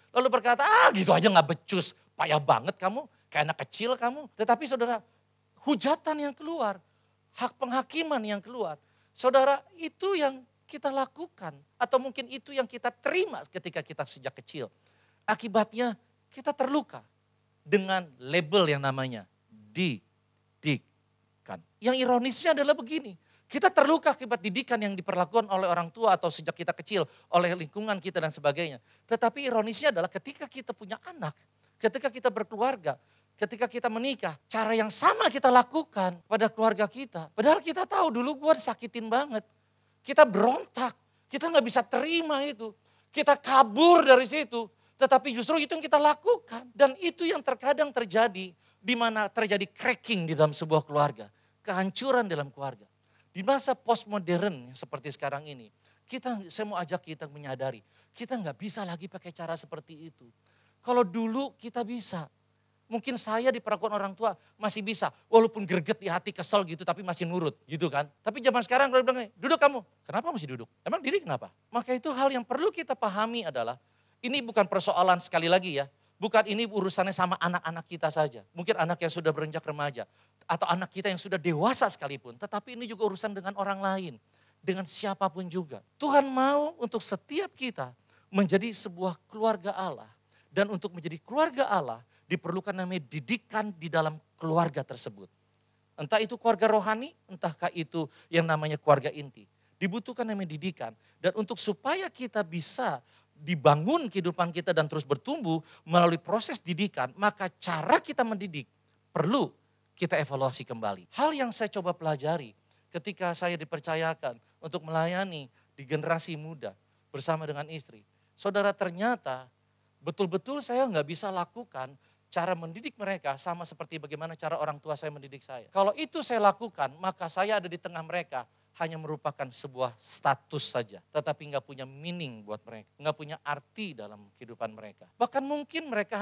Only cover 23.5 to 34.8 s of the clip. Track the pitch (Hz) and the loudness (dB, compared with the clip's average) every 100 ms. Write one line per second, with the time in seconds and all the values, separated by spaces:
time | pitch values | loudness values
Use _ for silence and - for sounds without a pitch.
23.5 | 180 370 - 285 320 302 - 240 233 202 | 2 4 6 6 6 4 0 -2 -4 -2
24.5 | 202 254 233 202 190 196 180 180 226 214 | -2 0 0 0 -4 -2 0 2 2 2
25.5 | 190 190 170 165 226 220 180 170 160 156 | 0 2 0 -2 2 4 4 2 -4 -6
26.5 | - 170 - - 196 143 - - 175 175 | -6 -4 -6 -2 -2 -2 -6 -2 0 2
27.5 | 180 151 208 214 196 185 180 156 151 143 | 0 -6 -8 -4 -4 -4 -4 -4 -2 -2
28.5 | 143 165 123 _ _ - 226 226 285 269 | 0 -4 -8 _ _ -4 0 0 0 -2
29.5 | 233 214 214 285 185 175 196 269 - 285 | 0 0 2 2 2 -2 -6 -12 -14 -14
30.5 | 262 233 208 196 - 359 339 156 - _ | -12 -12 -12 -12 -14 -14 -8 -8 -10 _
31.5 | _ _ _ 220 262 269 240 254 214 208 | _ _ _ -2 0 -4 -2 -2 -2 -6
32.5 | 220 247 240 151 131 _ _ _ - 208 | -2 -2 0 -6 -6 _ _ _ -6 -6
33.5 | 214 240 240 240 226 269 240 180 147 - | -2 -4 -2 -4 -2 -4 -4 -6 -8 -6
34.5 | 220 220 226 | -2 0 2